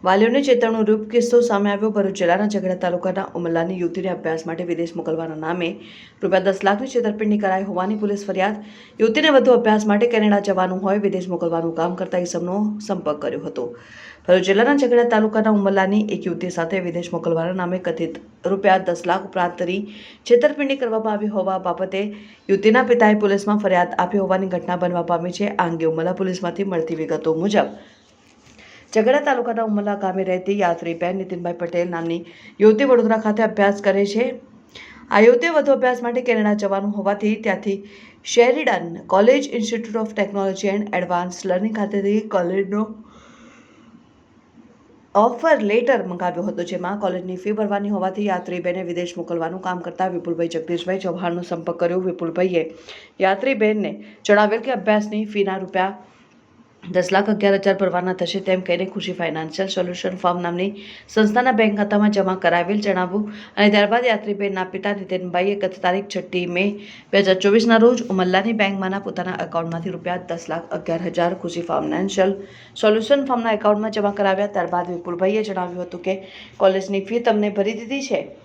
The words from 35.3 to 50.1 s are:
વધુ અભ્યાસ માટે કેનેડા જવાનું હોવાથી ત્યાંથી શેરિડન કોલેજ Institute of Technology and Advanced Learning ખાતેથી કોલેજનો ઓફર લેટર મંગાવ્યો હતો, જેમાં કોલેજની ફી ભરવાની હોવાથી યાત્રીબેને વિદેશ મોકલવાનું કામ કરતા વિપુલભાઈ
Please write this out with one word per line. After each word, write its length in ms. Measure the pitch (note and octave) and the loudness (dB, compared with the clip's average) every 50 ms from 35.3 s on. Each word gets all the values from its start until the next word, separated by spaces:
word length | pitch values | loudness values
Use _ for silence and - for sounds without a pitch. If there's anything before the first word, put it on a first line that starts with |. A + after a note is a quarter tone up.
| B3 A#3+ E4 E4+ | 8 6 4 2
વધુ 220 | E4 D4+ D4+ C#4+ | 2 2 4 4
અભ્યાસ 300 | C4+ A3 B3+ B3+ B3 A#3+ A#3+ | 4 4 4 0 0 0 -4
માટે 180 | A#3+ A#3+ B3+ | -4 -4 -2
કેનેડા 320 | B3 B3 A#3+ A3 G#3 G#3 G#3 | 0 0 0 2 2 2 2
જવાનું 380 | G#3 G#3 G3 G3 G3 G3+ G#3 | 0 0 0 0 0 -2 -2
હોવાથી 440 | G#3 G#3 F#3+ G3 G#3 G3+ - G#3 A3 | -4 -2 0 -2 -2 0 0 -2 -2
ત્યાંથી 540 | G#3+ - G#3+ F#3+ F#3 - G#3 G3 G3+ - - - - - - - _ _ | 0 -2 -2 -2 -2 -2 -4 -4 -4 -6 -16 -20 -20 -20 -20 -20 _ _
શેરિડન 720 | - - A#3+ A#3 B3+ B3 D4+ D4+ C4 G#3+ F3 E3 E3+ E3 F#3 - | 0 4 6 6 6 6 2 2 0 0 0 -2 -6 -10 -12 -4
કોલેજ 460 | - F#3 F#3+ G#3 A#3 C4+ D4 C#4+ - - | 0 4 4 6 6 6 4 2 -2 -4
Institute 460 | A#3+ G#3 - A#3 A3 A3+ - G#3 A3+ | -4 -4 -2 -4 -6 -6 -4 -4 -4
of 160 | A3 G#3+ - G#3+ | -4 -4 -2 -4
Technology 540 | G3+ G3+ G3+ G3+ G3 G3 F#3 F#3+ - G3+ F#3+ | -4 -2 -2 -2 -2 -2 -2 -2 -2 -2 -2
and 160 | G#3 G#3 G#3 | -2 -4 -2
Advanced 560 | - F3+ F3+ F3 F3+ F3 F3+ F3+ F3 - - | -2 -4 -2 0 -2 -2 -2 -4 -8 -8 -2
Learning 280 | F#3+ F3+ F#3 G3+ A3 G#3+ | -2 0 0 0 -2 -2
ખાતેથી 460 | A3 G3+ G3+ G#3 G#3 G3 G3+ G#3 A3 | -2 -4 -2 -2 -2 0 2 0 0
કોલેજનો 680 | G#3+ - G#3 F#3+ F3 E3+ F#3 G3 G3 F#3 G3+ G#3 A3 G#3+ - - - - - - - - - - - - - - - _ _ - A#3 A#3 _ - _ _ _ _ _ _ _ _ _ _ _ - - - - _ _ _ - _ _ _ _ | -2 0 -2 0 0 0 0 -2 -2 -2 -2 -4 -4 -4 -8 -16 -18 -20 -20 -20 -20 -20 -20 -20 -20 -20 -20 -20 -20 _ _ -20 -20 -20 _ -20 _ _ _ _ _ _ _ _ _ _ _ -20 -20 -20 -20 _ _ _ -20 _ _ _ _
ઓફર 460 | G3+ G#3+ B3 A#3+ - - D#4+ D4+ A#3+ | 4 4 4 2 0 2 2 2 2
લેટર 460 | G#3+ G3+ G#3 A#3+ A#3 C4+ C4 A#3 F#3 | 2 2 0 2 2 2 2 2 0
મંગાવ્યો 360 | F#3 F3+ F3 F#3 F3+ E3 E3+ F3+ | -4 -6 -4 -4 -4 -2 -2 -6
હતો, 200 | G#3 G#3 - E3+ | -6 -6 -6 -8
જેમાં 360 | E3+ F#3+ F3 F3 F3+ G3+ G#3 | -6 -6 -6 -6 -6 -6 -4
કોલેજની 380 | G#3 F#3 F3+ F#3 F3 F#3 F#3 | -4 -4 -4 -4 -6 -8 -10
ફી 140 | F#3 - G#3 | -8 -4 -4
ભરવાની 380 | G#3+ G#3 G#3+ G3+ G3+ G3+ G#3 G3+ | -2 -2 -2 -2 -2 -4 -2 -2
હોવાથી 360 | G#3 F#3+ F3+ F#3+ F#3+ G#3+ G#3 | -2 -2 -2 -4 -2 -2 -2
યાત્રીબેને 580 | G3+ F#3 F3+ F3+ - F3 F3+ E3+ F3+ F3+ F#3+ F#3 | -2 -2 -4 -4 -6 -8 -4 -4 -4 -4 -4 -6
વિદેશ 300 | E3+ F3 E3+ F3+ F3 - | -6 -4 -6 -6 -6 -6
મોકલવાનું 440 | F3+ E3+ - E3+ E3 D#3+ E3 F3+ F#3 | -10 -8 -6 -4 -4 -4 -6 -6 -6
કામ 180 | F#3 F#3 F3+ F3 | -6 -6 -6 -6
કરતા 280 | E3+ F3+ E3+ - F#3 | -8 -10 -4 -4 -4
વિપુલભાઈ 400 | F#3 | -2